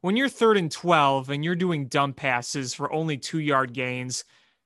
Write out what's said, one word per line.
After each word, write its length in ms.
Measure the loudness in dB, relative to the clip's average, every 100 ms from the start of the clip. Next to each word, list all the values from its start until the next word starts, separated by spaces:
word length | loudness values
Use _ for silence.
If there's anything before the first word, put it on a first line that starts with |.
when 160 | -2 0
you're 120 | 0
third 280 | 2 4 4
and 120 | 2
twelve 600 | -2 4 6 6 2 -2
and 140 | -4
you're 120 | -2 0
doing 320 | 0 -2 0
dump 300 | 0 0 -2
passes 560 | -2 -2 -2 -6 -6
for 180 | -6 -4
only 260 | -2 -2 -4
two 220 | -4 -4
yard 340 | 2 2 0
gains, 520 | -4 -6 -6 -6 -8 -10 _ _ _